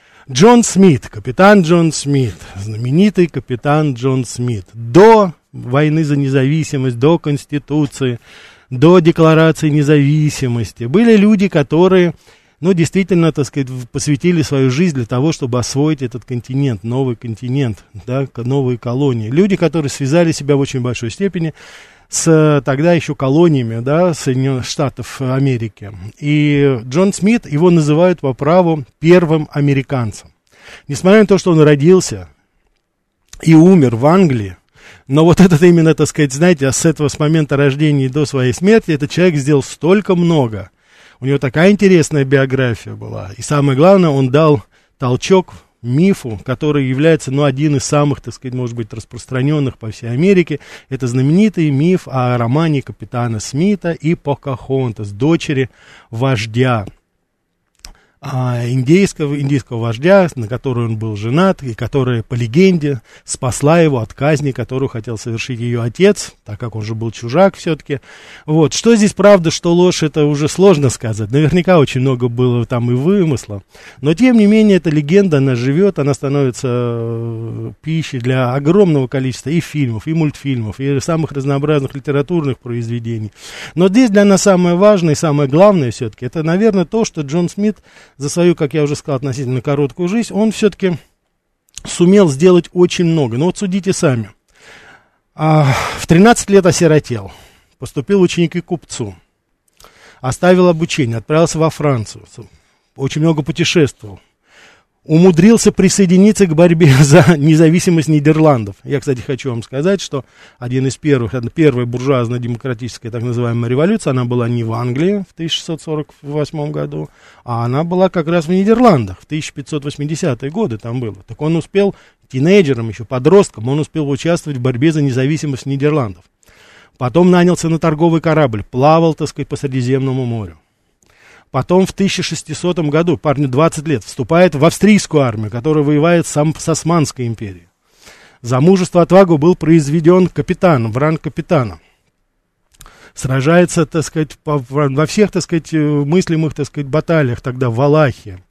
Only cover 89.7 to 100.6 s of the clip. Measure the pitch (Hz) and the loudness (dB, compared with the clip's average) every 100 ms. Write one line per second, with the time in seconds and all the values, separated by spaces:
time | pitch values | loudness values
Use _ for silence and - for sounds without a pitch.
89.7 | 143 143 - 175 220 233 196 220 - 208 | -2 -2 -4 -4 -4 -4 -2 -2 0 -2
90.7 | - 190 170 _ _ _ _ _ _ _ | 0 -4 -4 _ _ _ _ _ _ _
91.7 | - - - 175 202 185 135 180 180 - | -20 -10 0 4 4 4 4 4 4 2
92.7 | 180 175 - 170 165 131 117 170 - 202 | 0 0 0 0 0 -2 -2 -4 -4 -4
93.7 | 190 190 - 160 123 104 _ _ _ - | -4 -4 -2 0 -2 -6 _ _ _ -20
94.7 | - - - _ _ _ - 156 156 139 | -20 -20 -20 _ _ _ -6 0 2 2
95.7 | 131 - - - 165 208 240 - 202 180 | 0 -4 -8 2 4 6 4 2 2 4
96.7 | 139 170 151 - 113 95 - - _ _ | 2 4 2 0 -10 -10 -20 -20 _ _
97.7 | - 123 - 127 202 180 - 170 175 - | -18 -12 -10 -2 2 2 0 -4 -4 -8
98.7 | 175 - - 110 87 _ _ _ _ _ | -10 -10 -12 -12 -12 _ _ _ _ _
99.7 | _ _ _ - _ 127 - 180 185 | _ _ _ -20 _ -8 -2 2 4